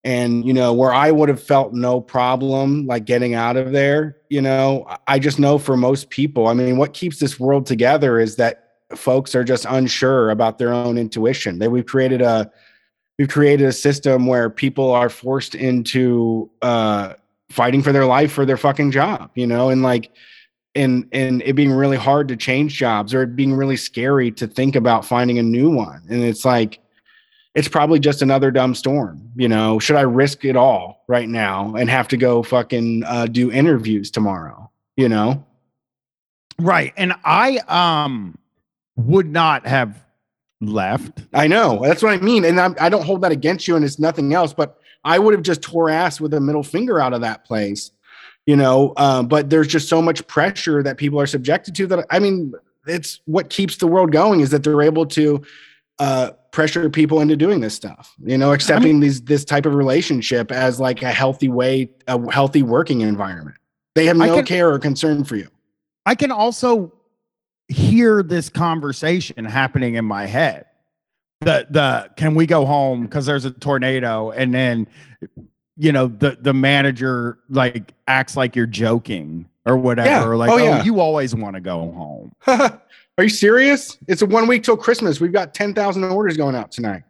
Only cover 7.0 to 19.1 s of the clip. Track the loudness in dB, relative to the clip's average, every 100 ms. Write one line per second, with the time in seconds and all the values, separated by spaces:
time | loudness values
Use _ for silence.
7 | -8 -4 -4 -2 0 0 0 0 2 4
8 | 2 2 0 0 -2 -2 _ _ _ -6
9 | 0 0 0 -4 0 -2 0 -2 0 0
10 | 2 2 2 2 0 0 -2 -2 -2 -2
11 | -4 -2 -2 -2 -6 -4 -2 -2 -2 -2
12 | 0 2 2 0 -2 _ _ _ _ _
13 | _ -4 -2 4 4 4 2 2 -2 0
14 | 0 2 2 0 0 -2 -4 -2 0 2
15 | 0 -4 -6 -6 -6 -6 -2 -2 -2 -2
16 | 0 0 0 -2 -6 _ -2 0 0 -2
17 | -6 -14 _ _ _ -2 0 2 2 2
18 | 4 4 2 0 0 2 0 2 0 2
19 | 0